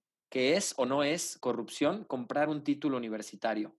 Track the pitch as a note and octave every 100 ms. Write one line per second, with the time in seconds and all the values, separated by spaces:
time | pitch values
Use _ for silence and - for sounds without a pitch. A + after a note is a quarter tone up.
0 | _ _ - C3 B2+ F3+ G3 - B2 C#3
1 | C#3+ E3+ - - B2+ A2+ G#2+ - D3 G3+
2 | - C3 A#2 C#3+ D3+ D3+ D3 C#3+ D3 C3
3 | A2+ G#2+ A2 G2+ A2+ G#2+ G#2+